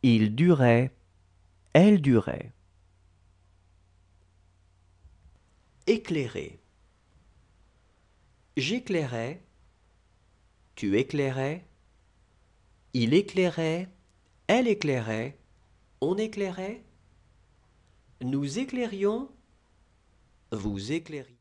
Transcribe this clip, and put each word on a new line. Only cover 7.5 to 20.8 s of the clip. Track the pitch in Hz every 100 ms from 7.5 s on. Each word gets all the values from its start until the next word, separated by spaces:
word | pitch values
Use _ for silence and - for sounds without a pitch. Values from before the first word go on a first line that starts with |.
| _ _ _ _ _ _ _ _ _ _ -
J'éclairais. | 131 240 247 175 139 120 117 185 _ _ _ _ _ _ _ _ _ _ _ _ _
Tu | - 104 101
éclairais. | 135 147 139 131 135 170 - _ _ _ _ _ _ _ _ _ _ _ _
Il | 127 117
éclairait. | 160 202 196 180 160 160 165 185 _ _ _ _ _ -
Elle | 233 240
éclairait. | 208 151 127 113 110 123 - _ _ _ _ _ _
On | 143 190
éclairait. | 220 214 196 180 190 240 - _ _ _ _ _ _ _ _ _ _ _ _ _
Nous | 127 139 143 175
éclairions. | 262 254 233 196 196 226 269 - _ _ _ _ _ _ _ _ _ _ _
Vous | 110 101 98